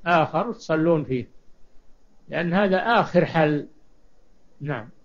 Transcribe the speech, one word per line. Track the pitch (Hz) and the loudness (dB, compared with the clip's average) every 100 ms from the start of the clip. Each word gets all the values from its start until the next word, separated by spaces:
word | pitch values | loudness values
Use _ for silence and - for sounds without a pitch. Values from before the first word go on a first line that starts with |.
| 170 | 4
آخر | 170 143 156 226 | 2 2 0 -4
تصلون | - - 156 165 165 | -8 -2 0 2 2
فيه، | 131 127 117 - - - - - - - - - - | 0 -4 -6 -16 -20 -20 -20 -20 -20 -20 -20 -20 -10
لأن | 147 170 | -6 -2
هذا | 175 208 185 | 0 2 0
آخر | 226 233 151 175 | 2 0 2 2
حل. | 160 165 151 147 - - - - - - - - - - | 2 2 2 0 -6 -18 -20 -20 -20 -20 -20 -20 -20 -14
نعم. | 143 127 120 - | -10 -10 -10 -20